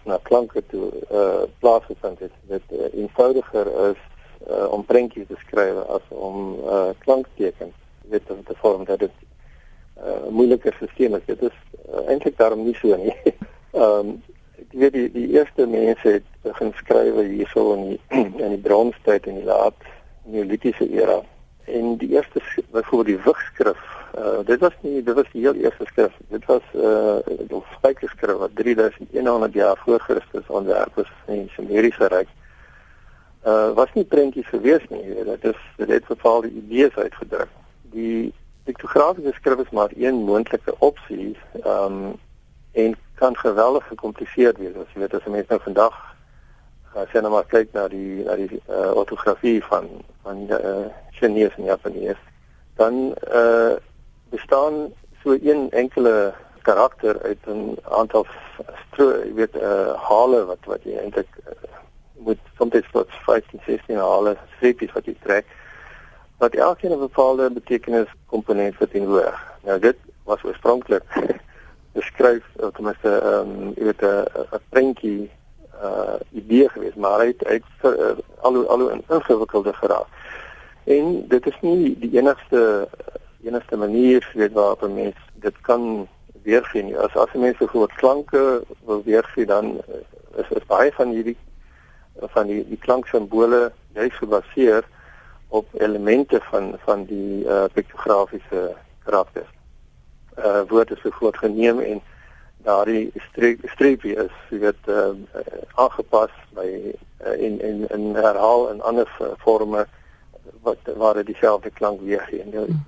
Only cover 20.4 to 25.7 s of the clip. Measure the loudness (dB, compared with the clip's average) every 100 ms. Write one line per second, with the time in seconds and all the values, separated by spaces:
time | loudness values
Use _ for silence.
20.4 | -4 -2 -2 -2 -2 0 2 2 -2 -16
21.4 | -20 _ -8 -4 -4 -4 0 0 0 -4
22.4 | -6 -6 -6 -4 0 0 2 0 0 0
23.4 | -2 -2 -2 -2 -8 -18 -14 -8 -4 -2
24.4 | 0 2 2 0 -6 -4 0 0 0 0
25.4 | 0 2 0